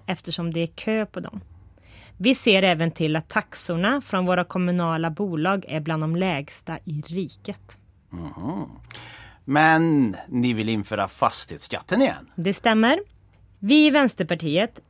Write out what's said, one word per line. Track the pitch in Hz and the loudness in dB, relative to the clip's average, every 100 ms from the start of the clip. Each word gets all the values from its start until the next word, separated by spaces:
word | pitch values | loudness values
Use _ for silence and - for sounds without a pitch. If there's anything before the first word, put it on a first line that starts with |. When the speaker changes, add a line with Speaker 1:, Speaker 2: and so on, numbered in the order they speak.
| - | -6
Speaker 1:
eftersom | 175 175 170 170 | -8 -6 -6 -4
det | 165 | -2
är | 165 | -4
kö | - - 220 208 | -4 -4 -2 -4
på | 180 | -8
dem. | - 196 - - - - - - - - | -12 -14 -16 -20 -20 -20 -20 -20 -20 0
Vi | 214 247 | 2 4
ser | 233 190 | 4 4
även | 185 160 165 | 4 4 0
till | - 156 160 | 0 -2 -2
att | - | -2
taxorna | 220 - - - 170 202 277 | -4 -4 -8 -6 -2 0 0
från | - 190 180 | -2 -2 2
våra | 180 | 0
kommunala | 175 185 180 180 165 160 165 | 0 -2 0 0 0 -2 -2
bolag | 151 202 156 175 196 - | -4 -4 -2 0 -2 -4
är | 156 | -6
bland | 151 156 | -4 -2
de | 156 170 | -2 0
lägsta | 190 143 143 - - 160 - | 0 -2 -6 -14 -12 -12 -8
i | 147 151 | -10 -6
riket. | 175 165 - - 202 - - _ _ _ | -8 -8 -10 -14 -14 -18 -20 _ _ _
Speaker 2:
Mhm. | 90 76 - 110 190 143 57 - - - - - - - | -14 -12 -10 -8 -8 -10 -16 -20 -20 -18 -20 -20 -16 0
Men | 147 160 160 165 147 117 92 - | 4 6 6 4 4 2 0 -4
ni | 123 123 | 0 0
vill | 110 110 | 0 0
införa | 107 98 101 98 | -2 -2 -2 -4
fastighetsskatten | - 123 - - 76 - - - 202 | 0 -2 0 -8 -12 -8 -10 -2 2
igen? | 269 139 - - | 2 0 -10 -6
Speaker 1:
Det | 175 | -4
stämmer. | - 233 220 226 349 415 _ _ _ _ _ | 0 2 4 4 2 -2 _ _ _ _ _
Vi | 196 302 302 | 4 6 6
i | |
Vänsterpartiet | 294 262 - 165 165 160 160 233 - | 6 2 0 -4 -2 0 0 0 -4